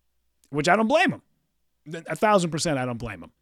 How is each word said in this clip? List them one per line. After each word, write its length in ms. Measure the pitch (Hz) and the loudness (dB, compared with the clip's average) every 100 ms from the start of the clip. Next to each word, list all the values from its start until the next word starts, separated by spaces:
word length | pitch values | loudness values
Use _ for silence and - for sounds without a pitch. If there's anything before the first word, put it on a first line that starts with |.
| _ _ _ _ _ | _ _ _ _ _
Which 180 | 143 151 | -2 2
I 80 | 196 | 2
don't 100 | 220 | 4
blame 240 | 311 370 | 2 2
'em. 920 | 113 - _ _ _ _ _ 151 165 - | -2 -10 _ _ _ _ _ -16 -14 -10
A 80 | 160 | -2
thousand 360 | 214 202 170 | 2 4 2
percent 280 | 151 170 139 | -2 -2 -2
I 60 | 127 | -4
don't 120 | 117 | -6
blame 260 | 117 90 | -10 -12
'em. 100 | 87 _ | -16 _